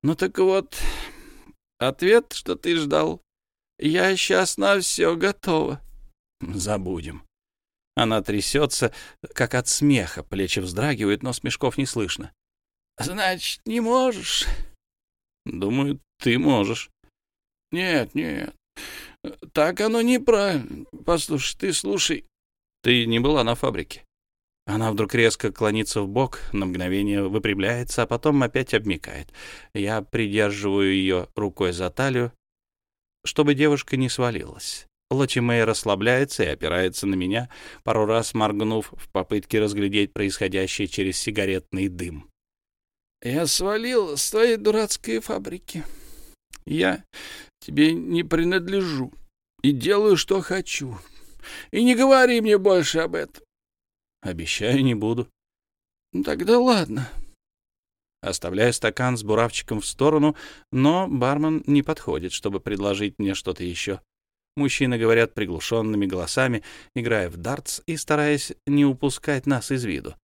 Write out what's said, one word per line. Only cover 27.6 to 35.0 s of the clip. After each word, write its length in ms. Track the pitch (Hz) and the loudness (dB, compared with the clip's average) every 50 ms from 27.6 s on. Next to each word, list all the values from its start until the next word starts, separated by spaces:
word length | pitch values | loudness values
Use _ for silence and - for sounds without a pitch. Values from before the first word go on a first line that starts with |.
| 95 101 120 120 123 - - - 117 | 0 0 0 -2 -4 -4 -2 -2 0
а 40 | |
потом 340 | - 120 120 - 151 147 143 131 | 0 -2 0 2 2 4 4 2
опять 300 | 120 - 127 131 - - | 2 0 -2 -2 0 0
обмякает. 600 | 110 107 104 90 - - - - 67 - - - - - - - - - _ _ | 0 0 0 -4 -4 -6 -14 -14 -14 -16 -16 -18 -20 -20 -18 -20 -20 -20 _ _
Я 280 | 104 98 101 110 110 | -4 -2 -2 -2 -4
придерживаю 920 | 98 - - 120 113 104 98 107 107 104 101 101 101 101 98 101 98 95 95 | -4 -4 -4 -2 -2 0 2 2 2 2 0 -2 -2 0 2 4 4 4 4
ее 340 | 98 95 95 92 90 87 - _ | 2 2 2 2 0 -2 -4 _
рукой 380 | - 104 101 - - 98 90 87 | -4 -4 -4 -2 0 -2 0 0
за 160 | 85 92 90 | -2 -4 -4
талию, 420 | - - 131 139 131 123 120 120 - _ _ _ _ _ _ _ _ _ _ _ _ _ _ _ _ _ _ | -2 -2 -2 0 0 0 -2 -2 -6 _ _ _ _ _ _ _ _ _ _ _ _ _ _ _ _ _ _
чтобы 280 | - - - 147 143 143 | -6 0 2 2 4 4
девушка 440 | 131 147 151 147 135 - - - | 4 4 4 4 2 0 -4 -2
не 120 | 131 131 123 | 0 0 0
свалилась. 800 | - - 127 120 113 90 - - - - - - - - - _ _ _ | 0 0 0 -2 -2 -4 -8 -10 -14 -14 -12 -12 -12 -12 -14 _ _ _